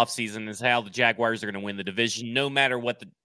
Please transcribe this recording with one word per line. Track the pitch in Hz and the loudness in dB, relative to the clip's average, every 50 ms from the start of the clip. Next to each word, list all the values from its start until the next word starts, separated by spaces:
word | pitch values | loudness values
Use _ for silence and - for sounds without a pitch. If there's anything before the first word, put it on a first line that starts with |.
| 117 | 6
offseason | - - - 117 107 104 110 110 107 | 6 2 -4 -4 -4 -4 -6 -8 -8
is | 104 95 | -8 -2
how | 120 127 123 120 | 2 2 2 2
the | 110 101 | 0 -2
Jaguars | 92 120 123 117 113 104 117 113 113 107 | 0 2 4 4 4 4 2 0 0 0
are | 107 | -4
gonna | 104 101 98 101 | -6 -6 -4 -6
win | 104 101 | -6 -6
the | 98 | -6
division, | 95 95 92 104 117 117 107 110 117 117 | -6 -4 0 0 0 0 0 -4 -6 -2
no | 117 131 143 143 | -2 0 0 0
matter | 139 143 135 131 127 123 | 2 2 2 2 2 0
what | 117 120 120 - | -2 -4 -4 -4
the | - 95 _ _ | -10 -20 _ _